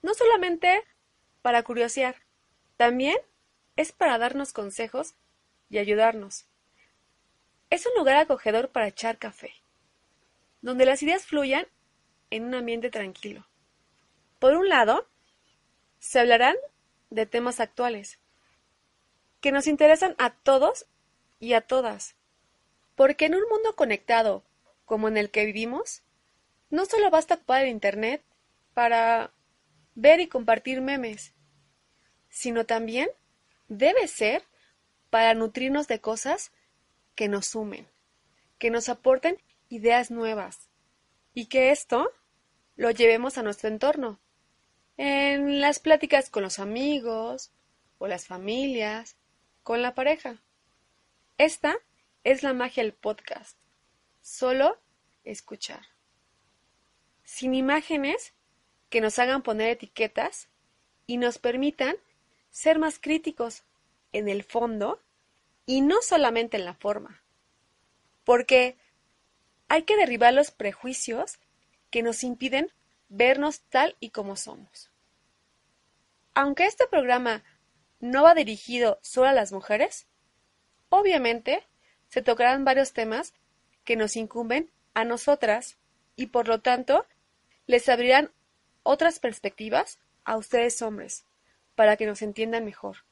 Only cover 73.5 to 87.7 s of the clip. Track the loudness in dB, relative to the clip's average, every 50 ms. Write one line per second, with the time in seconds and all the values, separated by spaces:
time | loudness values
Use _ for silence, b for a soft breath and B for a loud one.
73.5 | -4 -6 _ _ 0 0 0 0 -2 _ -18 -12 -10 -10 -10 -10 -10 -12 -14 -16
74.5 | -16 -20 -20 _ _ -20 -20 _ _ _ _ _ _ _ _ _ _ _ _ _
75.5 | _ _ _ _ _ _ _ _ _ _ _ _ _ _ _ _ _ 0 0 0
76.5 | 0 0 0 0 2 0 -2 2 2 0 2 2 0 0 0 -2 -4 -4 b b
77.5 | b b _ _ _ _ _ _ _ _ -8 -2 2 6 8 8 8 8 2 -4
78.5 | -6 -12 -12 -8 -4 0 0 0 0 -2 _ -8 0 2 2 4 4 2 0 -2
79.5 | -8 -14 -6 -4 -2 -2 -2 -2 -4 -12 _ _ _ _ _ _ _ _ _ _
80.5 | _ _ _ _ _ _ _ _ 2 2 4 4 2 2 0 0 -2 -2 -2 -4
81.5 | -4 -4 -4 _ _ _ _ _ _ _ _ _ -6 -2 0 0 2 4 4 2
82.5 | 2 2 2 2 2 2 0 0 _ -6 -6 -4 -4 -6 -8 -10 _ _ _ _
83.5 | _ _ _ _ _ _ _ -4 -2 -2 -2 -4 -4 -8 -10 -10 -10 -10 -6 -4
84.5 | -4 -4 -4 -6 _ _ _ _ _ -4 -2 -2 -4 -2 0 0 0 2 2 0
85.5 | 0 -2 -4 -12 -20 _ _ _ _ _ _ _ _ -12 -10 -2 -2 -2 0 0
86.5 | -2 0 _ 0 0 0 0 2 0 0 0 _ _ _ _ _ _ _ _ _
87.5 | _ _ _ 2